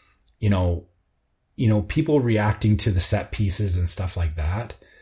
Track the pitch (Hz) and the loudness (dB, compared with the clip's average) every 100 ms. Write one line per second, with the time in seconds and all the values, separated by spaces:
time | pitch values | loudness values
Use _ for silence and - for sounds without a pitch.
0 | _ _ _ - 107 95 90 85 - _ | _ _ _ -4 0 2 0 -2 -6 _
1 | _ _ _ _ _ - 113 107 101 156 | _ _ _ _ _ -2 2 2 0 -2
2 | 156 147 120 107 104 - 107 107 - 90 | 2 2 2 2 0 0 2 2 2 0
3 | - 104 - - 98 85 101 90 87 - | 0 -2 -2 -4 -2 -2 -2 0 -2 -2
4 | 90 92 80 80 78 101 120 - - - | -4 -2 -4 -2 -4 -4 -6 -14 -20 -20